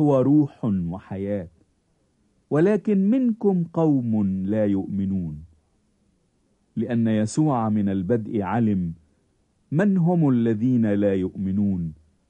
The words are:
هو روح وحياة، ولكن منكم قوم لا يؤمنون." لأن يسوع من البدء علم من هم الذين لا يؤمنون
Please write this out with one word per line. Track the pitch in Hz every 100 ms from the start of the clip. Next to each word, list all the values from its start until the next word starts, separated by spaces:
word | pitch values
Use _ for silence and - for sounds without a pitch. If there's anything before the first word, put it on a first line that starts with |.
هو | 147 135
روح | 127 147 139 -
وحياة، | 117 98 85 92 - 95 98 101 85 _ _ _ _ _ _ _ _ _ -
ولكن | 143 175 214 208 196 196
منكم | 262 247 220 202 185
قوم | 165 - 160 139 120 110 98 95 95
لا | 107 104
يؤمنون." | 98 92 98 95 98 85 76 80 _ _ _ _ _ _ _ _ _ _ _ _ -
لأن | 110 117 113
يسوع | 110 107 - 156 127 110
من | 107 101
البدء | 98 90 120 104 110
علم | 92 110 110 98 87 82 _ _ _ _ _ _ -
من | 143 208 190
هم | 170 180 147
الذين | 123 117 107 123 127 110
لا | 101 101
يؤمنون | 95 92 - 95 98 101 92 82 78 _ _ _